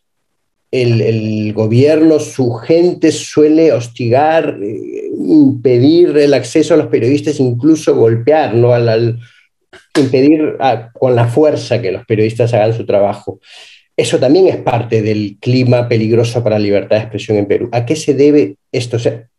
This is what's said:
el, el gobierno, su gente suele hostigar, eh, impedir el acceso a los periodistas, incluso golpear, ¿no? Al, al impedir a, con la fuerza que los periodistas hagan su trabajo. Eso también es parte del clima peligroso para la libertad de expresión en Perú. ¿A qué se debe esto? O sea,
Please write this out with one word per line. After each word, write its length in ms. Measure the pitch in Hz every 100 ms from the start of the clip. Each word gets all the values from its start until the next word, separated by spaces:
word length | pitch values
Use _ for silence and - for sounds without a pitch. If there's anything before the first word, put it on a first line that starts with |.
| _ _ _ _ _ _ _
el, 320 | 127 120 117
el 500 | 113 110 110 107 107
gobierno, 680 | 107 110 117 143 156 160 151
su 360 | - - 123
gente 580 | 117 - 165 175 - 160
suele 600 | 151 - - 151 156 160
hostigar, 840 | 120 117 - 120 127 156 160 147 -
eh, 480 | 101 98 58 57 - -
impedir 960 | - 156 135 - 131 123 139 170 170 147
el 160 | 143
acceso 400 | 131 - 160 151
a 60 | 165
los 80 | 123
periodistas, 520 | 131 117 143 156 143
incluso 540 | 127 117 147 156 160
golpear, 600 | 135 113 113 117 156 131
¿no? 180 | 117 120
Al, 160 | 120 117
al 300 | 110 117 117 - _ _ _ _ - _ -
impedir 580 | 131 131 139 156 151 -
a, 320 | 135 117 -
con 220 | - 131
la 120 | 120 117
fuerza 560 | 147 156 143 - 113
que 100 | 92
los 140 | 92 -
periodistas 480 | 107 110 117 117
hagan 200 | 110 110
su 120 | 113 101
trabajo. 540 | 104 101 - - 95 _ - - - _
Eso 240 | - - 156
también 280 | 131 170 185
es 100 | -
parte 460 | - 120 104 110
del 340 | 107 107 101 -
clima 480 | 127 127 120 123 117
peligroso 540 | 117 110 113 120 123
para 140 | 113 107
la 60 |
libertad 320 | 101 101 - 107
de 60 |
expresión 340 | 107 101 - 107
en 100 | 101
Perú. 220 | 104 -
¿A 120 | 120
qué 120 | 120 156
se 180 | -
debe 420 | 131 147 147 - - _
esto? 260 | 127 120 117
O 40 |
sea, 280 | 127 117 -